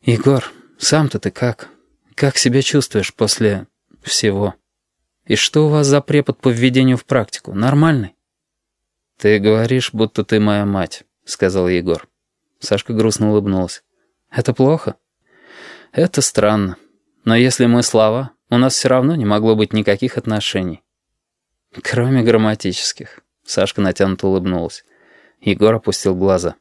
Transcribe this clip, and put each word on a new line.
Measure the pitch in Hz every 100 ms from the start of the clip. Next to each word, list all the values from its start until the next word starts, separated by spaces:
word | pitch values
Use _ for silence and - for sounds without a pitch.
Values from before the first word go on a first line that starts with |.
"Егор, | - 117 - 135 - - _ _
сам-то | - 151 143 202
ты | -
как? | - 123 - - _ _ _ _ -
Как | 143 -
себя | - 127
чувствуешь | 131 147 127 107 95
после | - 107 - 110 101 98 _ _ _
всего?" | - - 110 98 104 - _ _ _ _ _ _ _
"И | 107
что | - 151 151
у |
вас | 151 143
за | 143
препод | - 147 139 143
по | 131
введению | 117 127 127 131 123
в | -
практику? | 135 104 - -
Нормальный?" | 98 120 143 160 147 98 _ _ _ _ _ _ _ _ _ _ _
"Ты | 104 107
говоришь, | 104 110 117 127 -
будто | 110 110 - 104
ты | 110
моя | 104 104 101
мать", — | 98 85 - _ _
сказал | - - 95 95 90
Егор. | 90 87 82 - _ _ _ _ _
Сашка | - 101 -
грустно | 113 110 104 107
улыбнулась. | 107 101 95 90 - _ _ _ _ _
"Это | - - 120
плохо?" | 135 156 - - _ _ _ _ _ - - - -
"Это | - 175 -
странно. | - - 104 107 98 87 _ _ _ _ -
Но | 113
если | 127 - 120
мы | 120
слова, | 120 110 110 113 135 _ _
у | 120
нас | 127
всё | - -
равно | 127 131
не | 165 104
могло | 104 110 110
быть | 107
никаких | 110 104 101 127 -
отношений". | 110 107 - 98 90 78 _ _ _ _ _ _ _ _ _ -
"Кроме | - - 123 135
грамматических", — | 117 113 110 107 101 90 - - - - _ _
Сашка | - - 98 -
натянуто | 95 90 98 92 101
улыбнулась. | 95 90 90 85 - _ _ _ _ _ _
Егор | - 95 107 110
опустил | - 101 98 90
глаза. | 98 92 87 -